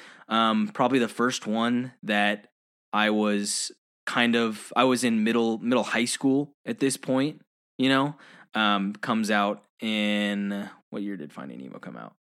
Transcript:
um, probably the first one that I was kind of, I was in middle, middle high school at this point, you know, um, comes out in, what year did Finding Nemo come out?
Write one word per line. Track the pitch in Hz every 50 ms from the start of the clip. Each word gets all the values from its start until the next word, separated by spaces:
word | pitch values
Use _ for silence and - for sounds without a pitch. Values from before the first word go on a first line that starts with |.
| - - - - -
um, | - 113 113 113 110 110 110 104 104 -
probably | - 127 120 135
the | 127 117
first | 107 - - 120 127 127 - -
one | 107 107 113 117 120 123 120 127 131 - _
that | - 104 104 104 104 104 107 104 - _ _ _ _ _ _ _ _ -
I | - 104 107 107
was | 107 107 107 104 104 101 101 104 - - - - - _ _ _ _ _ -
kind | - - 127 120 120 117
of, | 117 117 110 107 - - - -
I | 117 127
was | 131 127 117 127
in | 117 113 110 107
middle, | 113 113 120 113 113 113 104
middle | - 120 127 120 -
high | - - 113 120
school | 120 - - - 135 131 143 143 - _ _ -
at | 117 117 -
this | 135 135 131
point, | - - 143 131 131 139 151 - - _ _ _ _ _ _ _
you | - 131 135
know, | 135 135 139 147 151 - - - - - - _ -
um, | 110 107 104 104 98 98 101 104
comes | - - 127 113 113 107 101
out | 107 104 101 104 104 - _ _ _ -
in, | 117 110 110 107 104 104 104 104 104 101 101 101 101 101 101 101 104 101 - - _ -
what | - 107 101
year | 101 101
did | 87 73 71
Finding | - - 67 69 62 64
Nemo | 65 - -
come | - - 82 62
out? | 58 57 53 _ _ _